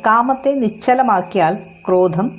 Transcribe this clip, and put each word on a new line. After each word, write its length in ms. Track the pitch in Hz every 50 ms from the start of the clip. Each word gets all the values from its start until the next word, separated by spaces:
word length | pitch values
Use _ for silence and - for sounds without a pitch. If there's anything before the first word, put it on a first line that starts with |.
കാമത്തെ 500 | - 220 220 233 247 262 262 269 - 277 277
നിശ്ചലമാക്കിയാൽ 960 | 277 233 214 - - - 262 247 262 262 226 208 185 185 - - 196 165 160 190 196 - - - -
ക്രോധം 460 | - 196 185 180 185 180 160 175 208 262 -